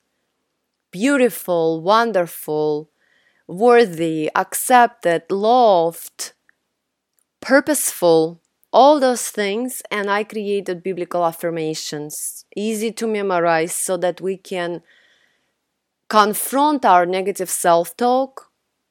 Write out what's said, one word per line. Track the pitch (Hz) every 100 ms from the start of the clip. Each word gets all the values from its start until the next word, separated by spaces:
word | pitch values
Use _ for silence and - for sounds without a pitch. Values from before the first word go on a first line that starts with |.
| _ _ _ _ _ _ _ _ _
beautiful, | 180 254 285 247 - - 175 165 165
wonderful, | 165 220 233 190 170 - - 151 151 151 156 _ _ _ _ _ -
worthy, | 175 240 240 226 165 165 160 151
accepted, | - - - - 247 233 - 170 165 -
loved, | 196 214 247 233 180 165 165 - - - _ _ _ _ _ _ _ _ _ _ _
purposeful, | - 269 294 294 - - 175 165 160 170 _ _ _
all | - 269 302
those | 254 240 -
things. | - 202 208 254 - -
And | 208 202
I | 202
created | 214 214 202 202 190 180
biblical | 190 175 175 175
affirmations, | 170 165 170 165 156 156 - 151 151 - - - - -
easy | 214 220 226
to | 208 226
memorize, | 208 202 175 170 165 165 -
so | - 185
that | 180 170
we | 180 185
can | - 185 175 170 - _ _ _ _ _ _ _ _ _ _ _ -
confront | 214 208 202 - 262 294 285 247
our | 180 175
negative | 185 190 185 180
self-talk | - 180 170 175 - 247 254 269 - - _ _ _ _